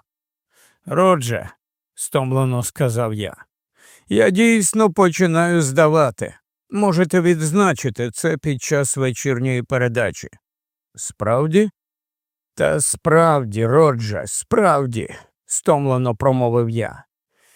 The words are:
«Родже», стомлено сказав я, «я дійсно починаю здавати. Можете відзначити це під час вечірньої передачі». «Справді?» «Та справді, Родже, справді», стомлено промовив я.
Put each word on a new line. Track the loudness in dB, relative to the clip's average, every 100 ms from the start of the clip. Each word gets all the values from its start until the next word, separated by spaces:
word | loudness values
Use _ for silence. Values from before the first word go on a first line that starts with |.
| _ _ _ _ _ _ _ _ -6
«Родже», | 0 2 2 0 -6 -8 -16 _ _ _
стомлено | -16 -6 -4 -2 0 0 -2
сказав | -4 -4 -2 -2 -4
я, | -4 -8 -12 -20 _ _ _ _ _ -2
«я | 2 4
дійсно | 4 4 4 0 2 2
починаю | 4 2 2 0 2 2 2
здавати. | 0 2 4 4 0 -2 -10 -12 _ _ _
Можете | -2 0 2 2 2
відзначити | 2 2 0 2 2 0 -4 -6 -6
це | -4 -4 -4
під | -4 -6
час | -2 -2 -2 -2
вечірньої | -4 -4 -4 -2 -2 -4
передачі». | -2 -2 0 0 -2 -4 -14 -20 _ _ _ _ _
«Справді?» | -16 -16 -8 -2 0 2 2 0 -2 _ _ _ _ _ _ _
«Та | -2 0 0
справді, | -2 -4 2 4 4 2 -2 -2 0
Родже, | 4 4 2 -4 -6 -8
справді», | -10 -4 0 2 2 0 -6 -8 -12 -20 _ -10
стомлено | -4 0 2 2 0 -2 0
промовив | 2 2 2 0 0
я. | -2 -6 -8 -20 _ _ _ _